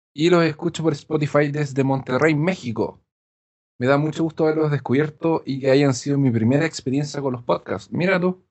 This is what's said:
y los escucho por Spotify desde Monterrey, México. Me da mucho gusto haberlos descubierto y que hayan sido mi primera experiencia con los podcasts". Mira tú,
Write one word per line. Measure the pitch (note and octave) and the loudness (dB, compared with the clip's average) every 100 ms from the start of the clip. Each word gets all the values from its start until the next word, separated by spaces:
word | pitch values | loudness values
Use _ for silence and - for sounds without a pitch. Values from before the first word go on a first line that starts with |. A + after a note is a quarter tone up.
| _ | _
y | C#3 E3 | -2 4
los | F3 | 4
escucho | D#3+ D3+ E3+ E3 | 4 -2 -6 -2
por | D#3+ | -2
Spotify | D3 - D3+ D3 D3 D3 | -4 -4 -4 0 2 0
desde | D3 C#3 C3+ | -2 -2 0
Monterrey, | C3+ C3+ C3 B2+ D#3+ | 0 0 -2 2 2
México. | D3 E3+ F#3+ B2 G#2+ F#2 - _ _ _ _ _ _ _ - | 2 0 -2 -6 -4 -4 -6 _ _ _ _ _ _ _ -4
Me | B2+ | 2
da | C#3+ | 2
mucho | D3+ D3 | 0 -2
gusto | D#3+ - | -4 0
haberlos | D#3 D#3 D3+ | 0 2 0
descubierto | C#3+ - C3 D3+ - E3 D#3+ | -2 0 0 0 -2 -2 -2
y | - C3+ | -4 -2
que | C3+ | 2
hayan | C3+ C#3+ | 4 4
sido | B2 C#3+ C#3 | 0 -2 0
mi | C3+ | 2
primera | A2+ A2+ C#3+ | 2 2 2
experiencia | D#3+ - C3 C3+ D3 C#3+ | 0 -4 -4 -4 -4 -6
con | C#3 | -6
los | B2 | -4
podcasts". | A#2+ - - G2 - | -4 -4 -4 -10 -6
Mira | D3 F#3 F3+ | -2 0 0
tú, | F3+ F3+ _ | 0 -4 _